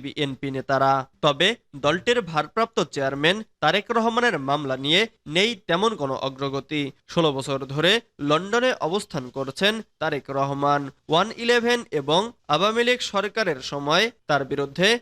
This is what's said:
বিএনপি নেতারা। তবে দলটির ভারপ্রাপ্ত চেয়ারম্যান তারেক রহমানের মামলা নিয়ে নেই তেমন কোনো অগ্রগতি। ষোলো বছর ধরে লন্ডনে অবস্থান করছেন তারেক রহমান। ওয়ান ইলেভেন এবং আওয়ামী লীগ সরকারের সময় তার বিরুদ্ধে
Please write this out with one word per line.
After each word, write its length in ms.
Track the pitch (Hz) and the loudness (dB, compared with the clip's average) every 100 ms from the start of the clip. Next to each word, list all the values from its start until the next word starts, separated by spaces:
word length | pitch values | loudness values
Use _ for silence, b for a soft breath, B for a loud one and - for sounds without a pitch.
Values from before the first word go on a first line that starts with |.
বিএনপি 460 | 135 - 139 127 139 135 | -6 -6 -6 -4 -6 -6
নেতারা। 380 | 123 135 135 135 131 - | -2 2 4 2 -2 -2
তবে 240 | 151 139 185 240 _ 143 | 0 2 2 0 _ -4
দলটির 360 | 143 180 233 240 170 | -2 0 0 0 0
ভারপ্রাপ্ত 460 | 156 151 220 226 - 160 | -2 -2 -2 -2 -2 -4
চেয়ারম্যান 440 | 143 135 139 156 214 220 - | -2 -2 2 2 0 -4 -2
তারেক 220 | 151 190 208 226 | 0 0 0 0
রহমানের 380 | 226 226 233 165 135 | 2 2 0 0 -2
মামলা 260 | 147 139 131 143 | -2 -2 -4 2
নিয়ে 160 | 175 226 _ 147 165 | 2 2 _ -4 0
নেই 160 | 220 233 - | 0 -2 -2
তেমন 220 | 170 226 190 | 2 2 0
কোনো 140 | 135 131 135 | -4 -2 -4
অগ্রগতি। 540 | 131 139 139 - 151 139 - - | -4 -6 -6 -6 -6 -6 -10 -6
ষোলো 180 | 170 156 135 | 0 0 0
বছর 220 | 139 135 135 | -4 -6 -4
ধরে 180 | 139 170 226 - - 143 | 0 2 2 -2 -6 0
লন্ডনে 420 | 156 196 233 254 - 156 | 0 2 0 0 0 -2
অবস্থান 360 | 202 - 151 123 135 | -4 -4 -8 -8 -8
করছেন 380 | 135 - 196 226 - - | -8 0 0 0 -8 -6
তারেক 240 | 156 143 - 135 | -4 -4 -4 -2
রহমান। 440 | 139 139 143 143 139 - - | -2 0 2 2 -2 -12 -2
ওয়ান 180 | 160 214 - | 0 0 -2
ইলেভেন 360 | 233 240 233 240 202 151 | 0 2 2 0 -2 -4
এবং 200 | 135 165 226 - - | 2 2 0 -6 -2
আওয়ামী 300 | 151 202 226 240 | 2 2 2 2
লীগ 120 | 247 - | 0 -2
সরকারের 480 | 196 202 220 190 131 - | -2 -2 -2 -2 -2 -4
সময় 340 | 143 143 170 233 - - | -4 2 2 2 -2 0
তার 140 | 143 135 | 0 0
বিরুদ্ধে 360 | 139 139 139 196 240 | -4 -4 2 2 2